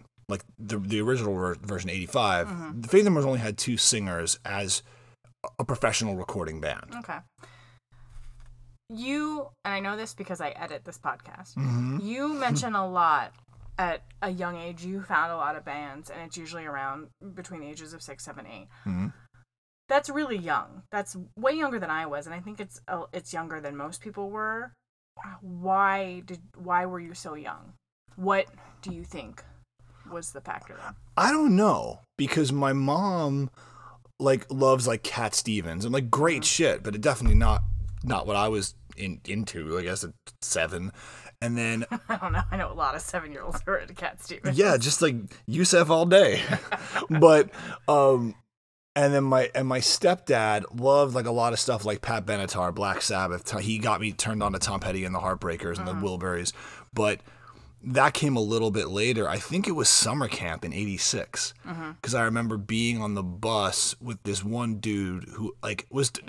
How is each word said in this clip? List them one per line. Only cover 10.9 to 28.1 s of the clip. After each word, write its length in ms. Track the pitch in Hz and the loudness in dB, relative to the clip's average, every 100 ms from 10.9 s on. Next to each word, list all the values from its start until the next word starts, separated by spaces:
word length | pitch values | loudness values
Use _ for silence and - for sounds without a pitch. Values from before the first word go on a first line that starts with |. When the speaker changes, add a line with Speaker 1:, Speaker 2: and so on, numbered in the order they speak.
| - | -10
Speaker 2:
podcast, 560 | 147 123 - - 190 - | -8 -8 -10 -20 -12 -4
Speaker 1:
Mm-hmm. 440 | 135 120 123 139 | -2 0 -2 -4
Speaker 2:
you 320 | 208 247 285 | -4 -4 -4
mention 420 | 294 254 - 247 208 | -2 -2 -2 -2 -2
a 120 | 190 | -2
lot 460 | 180 165 147 113 - _ - - - | 2 4 4 0 -10 _ -20 -12 -4
at 260 | 180 160 - - | -2 -4 -8 -8
a 80 | 202 | -6
young 280 | 180 175 175 | -4 -6 -8
age, 280 | 170 170 180 | -10 -12 -10
you 160 | 196 | -8
found 300 | 190 170 165 | -2 0 0
a 40 | 165 | -2
lot 200 | 147 151 | -4 -4
of 100 | 151 | -8
bands, 440 | 143 147 139 151 | -10 -10 -12 -14
and 120 | - | -14
it's 160 | 165 175 | -14 -14
usually 280 | 160 170 156 | -12 -12 -8
around 420 | 139 135 139 156 _ 196 | -6 -6 -8 -12 _ -18
between 280 | 185 180 175 | -16 -14 -12
the 60 | 147 | -14
ages 260 | 156 156 | -14 -16
of 80 | 160 | -16
six, 220 | - 131 | -16 -16
seven, 220 | - 139 113 | -16 -16 -16
eight. 220 | 110 113 - 104 | -18 -20 -12 -6
Speaker 1:
Mm-hmm. 220 | 90 98 - _ _ _ _ _ _ - | -4 -4 -6 _ _ _ _ _ _ 0
Speaker 2:
That's 200 | 277 285 | 0 0
really 280 | 285 285 208 | -4 -4 -4
young. 460 | 165 131 - 185 - | -4 -4 -4 -12 -10
That's 260 | 208 202 185 180 - | -8 -8 -10 -16 -4
way 180 | 262 | -2
younger 260 | 311 294 233 | 0 -2 -4
than 100 | 170 | -4
I 140 | 156 160 | -4 -4
was, 200 | 147 160 | -6 -8
and 80 | |
I 60 | 170 | -12
think 200 | 190 208 | -12 -12
it's, 200 | 202 - - | -14 -14 -10
uh, 160 | 180 - | -8 -8
it's 220 | 180 - | -12 -10
younger 260 | 170 165 156 | -8 -8 -8
than 160 | 147 143 | -8 -8
most 260 | 147 180 | -10 -12
people 280 | 220 202 196 | -12 -10 -8
were. 420 | 214 220 226 - - _ _ _ - 202 185 | -6 -6 -6 -10 -16 _ _ _ -20 -18 -16
Why 800 | 190 175 185 190 196 196 190 180 180 | -14 -8 0 4 4 2 -2 -10 -14
did, 140 | 175 180 - | -16 -18 -14
why 300 | 180 180 185 | -2 0 0
were 140 | 180 | -4
you 140 | 170 | -10
so 200 | 175 - | -14 -14
young? 400 | 151 135 80 85 - _ _ _ | -12 -12 -14 -16 -20 _ _ _